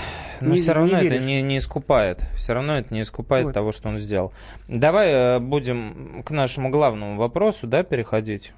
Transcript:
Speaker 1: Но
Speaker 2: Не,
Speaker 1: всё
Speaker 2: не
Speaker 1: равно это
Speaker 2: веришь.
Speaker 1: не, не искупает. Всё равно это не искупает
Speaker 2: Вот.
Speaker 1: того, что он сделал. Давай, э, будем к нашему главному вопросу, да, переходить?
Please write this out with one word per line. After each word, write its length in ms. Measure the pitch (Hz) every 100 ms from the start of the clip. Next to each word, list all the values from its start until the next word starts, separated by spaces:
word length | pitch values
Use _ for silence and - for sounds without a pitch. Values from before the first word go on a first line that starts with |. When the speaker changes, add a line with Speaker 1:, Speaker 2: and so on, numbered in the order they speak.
| - - - -
Speaker 1:
Но 100 | 139
Speaker 2:
Не, 60 | 175
Speaker 1:
всё 140 | 165
Speaker 2:
не 20 |
Speaker 1:
равно 240 | 156 170 185
это 60 | 175
Speaker 2:
веришь. 160 | 127 131
Speaker 1:
не, 160 | 135
не 160 | 135 135
искупает. 640 | - 143 - 131 98 90 - -
Всё 180 | -
равно 240 | 120 143 147
это 160 | -
не 80 | 110
искупает 440 | 110 - 113 135 139
Speaker 2:
Вот. 80 |
Speaker 1:
того, 180 | 101 107
что 180 | 107 110
он 80 | 107
сделал. 360 | 104 98 92 - - - -
Давай, 420 | 117 147 190 185
э, 300 | 135 123 123
будем 840 | 123 147 123 120 110 78 - 87
к 80 | -
нашему 380 | 151 127 139 131
главному 480 | 143 139 107 104 104
вопросу, 500 | 120 170 214 208 117
да, 160 | 139
переходить? 680 | 185 131 110 110 110 101 -